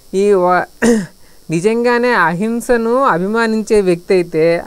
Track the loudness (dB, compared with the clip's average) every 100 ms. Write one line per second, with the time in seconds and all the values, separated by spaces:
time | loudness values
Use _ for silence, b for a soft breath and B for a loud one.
0 | b -2 2 2 2 0 -2 -2 0 0
1 | -2 -12 -20 -20 -6 -4 -2 0 0 0
2 | 0 0 0 0 -4 -4 -2 -2 0 0
3 | 0 0 -2 -2 -2 -2 0 0 2 -2
4 | 0 0 0 0 0 0